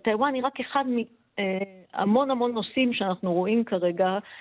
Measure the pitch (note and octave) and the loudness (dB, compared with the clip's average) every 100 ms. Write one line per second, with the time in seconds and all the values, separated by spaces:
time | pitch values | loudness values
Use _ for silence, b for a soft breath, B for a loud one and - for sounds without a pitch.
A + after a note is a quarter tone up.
0 | - A3 C#4 C4 B3+ C4+ B3 C#4+ C4 A#3+ | 0 2 0 0 -4 -4 -4 -2 0 -2
1 | A3+ _ _ - G3 F#3+ G3 F#3+ F3+ - | -4 _ _ -6 -4 -2 -4 -10 -12 -2
2 | G3 A3+ C#4 C4 A#3+ A#3 G3+ - B3+ A#3+ | 2 4 4 2 0 -2 -4 0 0 0
3 | G3 F3+ F#3 F3 F#3 A#3 A3+ F#3 F3 F3 | -2 -2 0 0 2 0 0 0 0 2
4 | F#3 F#3 B B | 0 0 B B